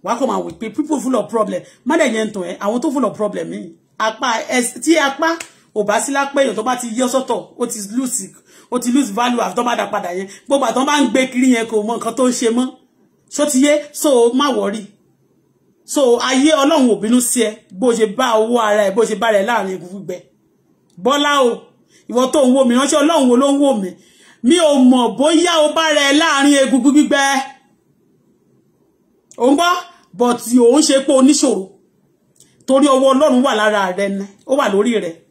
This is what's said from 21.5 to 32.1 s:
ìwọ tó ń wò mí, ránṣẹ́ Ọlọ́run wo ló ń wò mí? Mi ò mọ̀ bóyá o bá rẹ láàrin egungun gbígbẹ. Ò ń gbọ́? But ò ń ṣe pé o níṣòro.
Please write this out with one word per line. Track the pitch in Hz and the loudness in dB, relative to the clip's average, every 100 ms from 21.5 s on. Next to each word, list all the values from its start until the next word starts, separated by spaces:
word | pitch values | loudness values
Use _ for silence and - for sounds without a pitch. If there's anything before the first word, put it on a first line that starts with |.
| 208 - _ _ _ _ | -2 -12 _ _ _ _
ìwọ | 220 254 | -2 0
tó | 302 262 | 2 2
ń | |
wò | 262 254 | 4 2
mí, | |
ránṣẹ́ | 240 277 302 | 2 2 2
Ọlọ́run | 285 330 254 | 2 2 2
wo | 240 | 2
ló | 277 | 2
ń | 277 | 2
wò | 285 226 | 2 0
mí? | 185 180 _ _ _ _ | -4 -12 _ _ _ _
Mi | 233 339 | 0 2
ò | 320 285 | 4 4
mọ̀ | 254 254 233 | 4 4 2
bóyá | 196 285 330 349 330 | 0 2 2 2 2
o | 302 | 0
bá | 311 320 | 0 0
rẹ | 294 277 | 0 2
láàrin | 285 330 285 277 | 2 2 2 2
egungun | 285 269 262 247 | 2 2 2 2
gbígbẹ. | 285 285 294 277 277 262 - _ _ _ _ _ _ _ _ _ _ _ _ _ _ _ _ _ | 4 2 2 0 -2 -6 -14 _ _ _ _ _ _ _ _ _ _ _ _ _ _ _ _ _
Ò | - 240 | -2 0
ń | 294 | 2
gbọ́? | 339 359 - _ _ | 2 -2 -6 _ _
But | 170 240 240 220 247 | -4 -2 -2 0 4
ò | 233 269 | 4 4
ń | |
ṣe | 302 269 | 4 2
pé | 277 | 2
o | 269 | 4
níṣòro. | 262 302 285 196 190 _ _ _ _ | 4 4 2 -2 -6 _ _ _ _